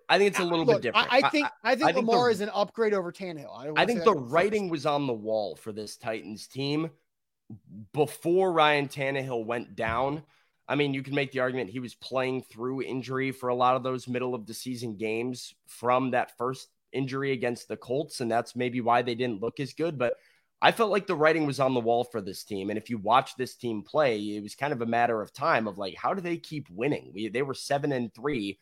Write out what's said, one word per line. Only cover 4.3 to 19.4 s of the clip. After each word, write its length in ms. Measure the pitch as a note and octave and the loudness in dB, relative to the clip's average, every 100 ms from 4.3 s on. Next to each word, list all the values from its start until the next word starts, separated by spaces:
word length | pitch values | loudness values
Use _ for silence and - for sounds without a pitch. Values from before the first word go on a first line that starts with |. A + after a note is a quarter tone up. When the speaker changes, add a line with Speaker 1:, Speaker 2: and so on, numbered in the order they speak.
Speaker 1:
writing 360 | D#3 G3 G#3 F#3+ | 2 4 2 -2
was 160 | D#3+ C#3+ | -2 0
on 220 | D3 C#3+ | 0 0
the 60 | |
wall 420 | A2+ G#2+ A2 G2 D#2 | -2 -2 -2 -2 -6
for 160 | - | -10
this 240 | G#2 G#2 - | -10 -10 -10
Titans 520 | A#2+ A2 G#2+ G#2 - | -8 -8 -8 -14 -12
team 440 | B2+ C#3 D3+ D#3+ - _ _ _ _ - A2 _ G2+ G#2+ | -6 -2 -2 -4 -8 _ _ _ _ -20 -20 _ -20 -6
before 580 | C#3+ D3 - E3 F3+ F#3+ | 0 0 0 0 2 4
Ryan 380 | E3 D3+ D3 C#3 | 6 6 4 0
Tannehill 560 | C#3+ C3+ C#3 C3 A#2+ A2 | -4 -4 -2 -4 -4 -2
went 300 | A#2+ - G2+ | -4 -6 -4
down. 480 | A2+ A#2 C3+ D3+ D3+ _ _ _ - | -2 0 0 -2 -8 _ _ _ -2
I 80 | C#3 | 0
mean, 180 | D3 | 0
you 80 | C3+ | -2
can 140 | C3+ C#3+ | -2 -2
make 160 | C3+ | -2
the 80 | C3 | -2
argument 320 | B2+ B2+ G2 | -2 -2 -4
he 80 | B2 | -6
was 160 | B2 - | -10 -12
playing 480 | - C3 C3 C3 | -6 -2 0 -2
through 400 | - G#2+ B2+ C3+ | -6 -8 -6 -4
injury 480 | A2+ B2+ A#2 C3 C3+ | -4 -6 -4 -4 -4
for 180 | B2+ B2 | -2 -2
a 60 | B2 | 2
lot 200 | B2+ C3 | 4 4
of 60 | |
those 260 | B2+ B2+ B2+ | 0 -4 -4
middle 280 | B2 B2+ B2 | -2 -2 -4
of 100 | G#2 | -8
the 80 | |
season 440 | A2 C3 B2 A#2+ G2 | -12 -10 -8 -8 -4
games 580 | A2 A2+ B2 B2 - - - | -2 -2 -2 -6 -12 -18 -20
from 440 | - A#2+ B2+ C3 | -4 2 2 2
that 260 | A#2+ - - | 0 -2 -4
first 300 | A#2+ C3 - _ _ | -6 -6 -12 _ _
injury 400 | B2+ C3+ C3+ C#3 | -6 -4 -4 -2
against 360 | C3 A#2+ A#2+ - | -2 -2 -4 -8
the 100 | A2 | -10
Colts, 420 | - C3 D#3+ - | -4 -4 -4 -4
and 100 | A#2 | 0
that's 260 | A2+ A#2 B2 | 0 -2 -4
maybe 260 | B2+ B2 | -4 0
why 200 | A2+ A#2+ | 2 2
they 140 | B2 A#2 | 2 -2
didn't 260 | B2+ G2+ | -2 -2